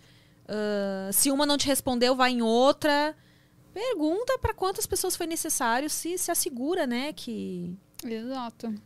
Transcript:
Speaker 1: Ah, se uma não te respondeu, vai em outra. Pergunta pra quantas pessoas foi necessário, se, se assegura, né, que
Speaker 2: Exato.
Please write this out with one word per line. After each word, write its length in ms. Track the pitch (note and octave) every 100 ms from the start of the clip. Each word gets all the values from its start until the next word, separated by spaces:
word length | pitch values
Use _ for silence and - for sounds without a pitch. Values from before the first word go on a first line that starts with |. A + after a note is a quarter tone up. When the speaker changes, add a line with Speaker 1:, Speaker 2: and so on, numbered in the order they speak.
| - - _ _ -
Speaker 1:
Ah, 640 | G#3+ G#3 G#3 G3 F#3+ F#3+
se 200 | G3+ C#4
uma 120 | C#4 D4
não 120 | C#4+
te 80 | C#4+
respondeu, 480 | C4+ - B3 B3 B3+
vai 160 | B3+
em 100 | B3
outra. 720 | A3+ A#3 C4+ D4+ D#4 C#4+ D4+ D#4 _ _ _ _ -
Pergunta 640 | F4 B4+ G4+ D4+ F#4 B4 C5
pra 160 | A#4
quantas 320 | G#4+ F#4 G4+ -
pessoas 300 | F#4+ F#4 -
foi 80 | E4
necessário, 600 | E4 E4 - B3 A#3 D4+
se, 280 | - D#4+ F4+
se 100 | -
assegura, 540 | E4+ F4 A#3+ C4+ F#4 C#4
né, 260 | A#3+ C#4+
que 600 | D4 - G#3+ F#3+ F3+ F3 F#3 _ - B3
Speaker 2:
Exato. 680 | A3+ A#3+ C4 A#3 - A#3 G#3